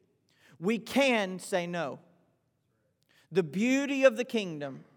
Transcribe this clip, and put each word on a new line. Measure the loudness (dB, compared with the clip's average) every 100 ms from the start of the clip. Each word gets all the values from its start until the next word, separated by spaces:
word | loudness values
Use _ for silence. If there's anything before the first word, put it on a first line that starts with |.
| _ _ _ _ _ -6
We | -2 -2
can | 0 2 4 2 0 -6
say | -4 -4 -2
no. | -4 -6 -8 -16 _ _ _ _ _ _ _ _ _ _ _ _
The | -2
beauty | 0 0 2 2 2 4
of | 4 4
the |
kingdom | -2 -4 -4 -6 -8 -10 -14